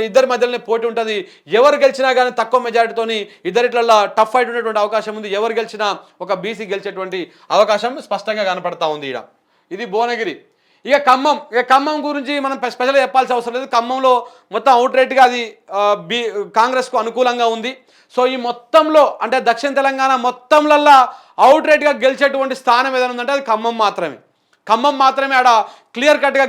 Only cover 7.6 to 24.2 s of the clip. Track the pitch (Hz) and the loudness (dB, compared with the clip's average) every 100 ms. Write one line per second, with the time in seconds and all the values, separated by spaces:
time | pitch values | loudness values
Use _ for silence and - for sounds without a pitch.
7.6 | 208 208 240 285 - 196 220 214 190 180 | 2 0 -4 -8 -8 -8 -6 -4 -4 -4
8.6 | 175 170 160 151 135 120 107 _ _ _ | -6 -4 -4 -4 -8 -10 -12 _ _ _
9.6 | - 185 226 208 240 226 190 120 _ _ | -16 -12 -6 -4 -2 -4 -8 -10 _ _
10.6 | _ _ 220 285 285 262 294 269 - 233 | _ _ -2 0 4 2 2 -2 -2 -2
11.6 | 247 262 294 302 294 285 254 285 269 262 | 2 2 0 -4 -4 -6 -6 -4 -4 -4
12.6 | 247 247 254 277 262 262 254 247 226 247 | -6 -4 0 0 0 0 0 -2 -4 -8
13.6 | 269 233 240 262 262 247 233 - _ 214 | -4 -4 -2 0 2 0 -2 -16 _ -2
14.6 | 277 240 254 254 262 269 254 247 226 - | 2 4 2 0 2 4 4 2 -6 -12
15.6 | - 196 208 202 170 240 226 202 185 220 | -8 -2 0 -2 -4 -6 -4 -6 -2 0
16.6 | 240 254 254 240 226 226 254 240 233 226 | 2 0 -2 -4 -2 0 0 0 -2 -2
17.6 | 240 262 _ _ _ 247 254 262 240 240 | -6 -10 _ _ _ -2 -2 -2 -6 -8
18.6 | _ 320 311 311 262 - 220 254 226 233 | _ 2 4 4 4 0 -4 0 0 -2
19.6 | 285 277 269 269 269 254 240 240 - 302 | -2 -2 -2 0 0 0 -2 -6 2 2
20.6 | 302 294 294 269 247 - _ - 226 311 | 4 4 8 6 6 -2 _ 4 6 6
21.6 | 302 294 294 233 262 262 277 269 269 262 | 4 2 2 0 0 0 0 0 -4 -2
22.6 | 254 240 269 254 247 240 240 277 269 220 | 0 2 0 -2 -2 -4 -4 -4 -2 -2
23.6 | 233 233 208 190 160 120 | -2 -2 -2 -2 -8 -8